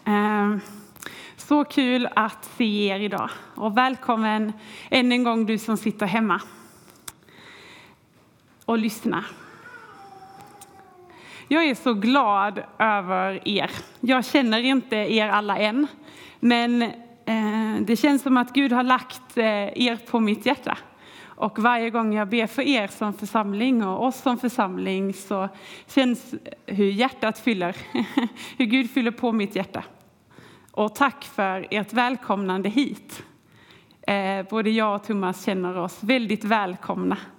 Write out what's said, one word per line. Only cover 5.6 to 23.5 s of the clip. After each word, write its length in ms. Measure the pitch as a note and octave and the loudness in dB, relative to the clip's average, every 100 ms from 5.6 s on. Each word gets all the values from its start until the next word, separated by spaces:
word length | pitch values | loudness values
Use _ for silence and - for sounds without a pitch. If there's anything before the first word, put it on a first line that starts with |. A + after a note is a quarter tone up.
| A3+ G#3+ | 0 -2
sitter 300 | A3 - G3+ | -2 -2 -2
hemma 340 | A3 A3 F3+ - - - - - - - - - - - - - - - _ _ _ _ _ _ _ | 0 2 0 -4 -20 -20 -20 -20 -20 -20 -20 -20 -20 -20 -20 -20 -20 -20 _ _ _ _ _ _ _
och 140 | - A3+ | -2 0
lyssnar. 460 | A3 - - - - - - - - - - - G5 F#4+ F#5+ G5 - G4+ - - - - - - - - - | 0 -2 -4 -4 -6 -16 -20 -20 -20 -20 -20 -20 -20 -20 -20 -20 -20 -20 -20 -20 -20 -20 -20 -20 -20 -20 0
Jag 160 | D4+ | 2
är 100 | D#4 | 2
så 200 | A#3+ B3+ | 2 0
glad 680 | G#3 A3 C#4 A3+ G3+ G3+ G3+ - - | 2 4 4 4 2 0 -2 -12 0
över 720 | A3 G#3 F3+ F#3 F#3+ G3 - | 2 2 0 0 0 -4 -2
er. 220 | G3 C#3 - - - | -2 -2 -6 -14 -6
Jag 240 | A#3+ C4 | 0 2
känner 340 | - D4 A#3+ A3 | 4 2 4 2
inte 380 | B3+ C4+ - A3 | 4 2 0 -2
er 320 | G#3 A3 G#3+ | 2 2 4
alla 300 | G3+ G#3 G3 | 2 2 0
än, 280 | G#3+ A#3+ D4 - - - - - | 0 2 -2 -4 -20 -20 -20 0
men, 420 | A#3+ A#3+ A#3+ A#3+ | 2 4 2 2
eh, 1000 | A#3 - - - - A3 G#3+ A3 A3 G#3+ | 0 -4 -20 -10 -2 0 0 0 0 0
det 160 | G3+ A3+ | 0 2
känns 260 | D4 C#4 | 4 2
som 140 | C#4 B3+ | 4 2
att 160 | B3+ | 4
Gud 200 | C4+ C#4 | 2 2
har 100 | A#3+ | 2
lagt, 540 | B3+ B3+ - - - A#3+ | 4 2 0 -18 -6 0
eh, 100 | A3 G#3 G3+ - B3 | 2 2 -2 0 0
er 240 | A#3 - | -2 -2
på 100 | A#3 | 2
mitt 260 | G#3+ G#3 B3 | 2 2 0
hjärta. 320 | C#4+ - - - - - - - - | -2 -4 -8 -10 -20 -20 -20 -20 -4
Och 160 | G#3 - | -4 2
varje 320 | A#3 A#3+ A3+ | 2 2 0
gång 240 | A3+ A3 | 0 0
jag 140 | G#3+ G3+ | 0 0
ber 180 | A#3 A3 | 0 0
för 160 | - | 0
er 240 | C4+ B3+ G3 | 2 2 0
som 280 | - G#3 | -4 -6
församling 680 | G3+ G3+ A3+ G3+ | -4 -2 -2 0